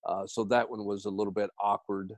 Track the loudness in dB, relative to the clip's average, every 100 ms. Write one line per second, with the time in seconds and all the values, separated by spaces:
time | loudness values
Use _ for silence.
0 | -2 -4 -2 -2 2 4 2 -2 -4 -2
1 | -4 -2 0 0 -2 0 2 2 0 -4
2 | -4